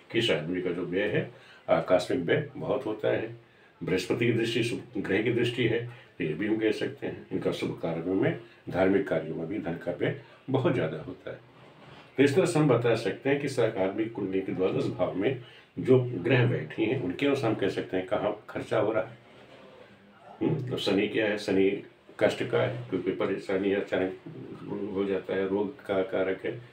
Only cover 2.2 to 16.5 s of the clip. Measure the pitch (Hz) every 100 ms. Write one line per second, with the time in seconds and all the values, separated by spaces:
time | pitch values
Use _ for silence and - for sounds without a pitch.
2.2 | 85 147 - 92 78 104 110 107 - -
3.2 | - - - - - - 80 92 - -
4.2 | 120 113 113 123 - - - 101 98 98
5.2 | 117 113 120 131 113 - - - - -
6.2 | 82 78 104 110 110 104 - - 117 -
7.2 | - - 90 - - - 82 82 85 95
8.2 | 147 170 - - - 85 95 98 - -
9.2 | 78 80 82 80 - 82 - - - -
10.2 | - - - 131 170 95 82 - - -
11.2 | - - - - - - - - - -
12.2 | 139 - - 151 135 117 120 110 98 92
13.2 | 135 143 147 - 110 95 95 104 113 -
14.2 | 95 95 95 92 95 - - - - 90
15.2 | 110 131 - - - - 127 127 123 92
16.2 | 113 127 -